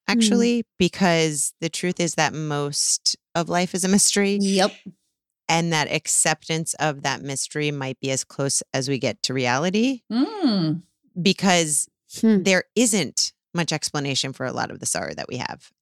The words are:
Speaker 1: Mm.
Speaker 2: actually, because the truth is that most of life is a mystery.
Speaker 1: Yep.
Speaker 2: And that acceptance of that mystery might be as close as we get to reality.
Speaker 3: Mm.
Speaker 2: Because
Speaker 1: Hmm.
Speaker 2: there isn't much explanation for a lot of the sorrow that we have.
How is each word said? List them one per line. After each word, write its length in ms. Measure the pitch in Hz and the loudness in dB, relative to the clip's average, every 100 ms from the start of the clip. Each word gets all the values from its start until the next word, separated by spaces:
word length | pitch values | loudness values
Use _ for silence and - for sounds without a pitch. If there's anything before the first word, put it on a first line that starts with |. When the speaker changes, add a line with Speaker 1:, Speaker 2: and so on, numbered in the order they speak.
| - | 0
Speaker 1:
Mm. 60 | |
Speaker 2:
actually, 500 | 233 214 226 240 240 - - | 4 4 4 4 2 -2 0
because 760 | 175 - 185 165 160 147 - - | 0 2 2 4 2 0 -4 -4
the 100 | 165 | -6
truth 300 | - 180 180 | -4 -4 -2
is 160 | 170 165 | -2 2
that 180 | 143 | 0
most 840 | 139 151 147 143 147 - - - - _ | 0 -4 -2 -2 -2 -2 0 -2 -4 _
of 160 | 170 160 | -4 0
life 240 | 175 180 | 0 0
is 100 | 185 | -2
a 40 | 185 | 2
mystery. 480 | 196 - 202 196 202 | 4 4 2 2 2
Speaker 1:
Yep. 320 | 196 196 202 - 190 - _ _ _ _ - | 2 2 2 -2 -20 -20 _ _ _ _ 0
Speaker 2:
And 240 | 160 170 | 2 2
that 180 | 160 143 | 2 0
acceptance 840 | 156 - - 160 156 - 160 160 - | -2 0 0 2 0 -2 -4 -4 -2
of 260 | 151 139 | -2 -2
that 180 | 143 131 | -4 -4
mystery 500 | 139 135 - 151 147 | -6 -6 -6 -4 -4
might 280 | 143 131 135 | -4 -6 -6
be 120 | 135 | -4
as 120 | 135 | -4
close 380 | - - 139 - - | -6 -4 -2 -2 -4
as 140 | 135 131 | -4 -2
we 120 | 135 | -2
get 220 | 120 104 | -2 -4
to 100 | - | -4
reality. 680 | 131 123 131 180 208 254 254 - | -2 0 0 0 0 0 -2 -4
Speaker 3:
Mm. 720 | 226 359 427 294 196 160 151 - _ _ 180 | -2 -2 0 0 2 0 -2 -8 _ _ -2
Speaker 2:
Because 680 | 180 - 196 175 156 151 - _ _ - | 0 2 4 4 2 -2 -6 _ _ 0
Speaker 1:
Hmm. 220 | 220 208 | 2 4
Speaker 2:
there 220 | 180 185 - 214 | 4 2 0 0
isn't 580 | 240 202 135 - - _ _ | 2 2 -2 -4 -6 _ _
much 180 | 170 165 | -6 -2
explanation 640 | 156 - 151 139 135 135 | -4 -4 -4 -4 -4 -4
for 120 | - 127 | -6 -8
a 60 | |
lot 180 | 123 - | -6 -6
of 100 | - | -6
the 60 | - | -6
sorrow 280 | - - - | -4 -6 -10
that 120 | - | -10
we 80 | 123 | -8
have. 340 | - - - _ | -10 -12 -20 _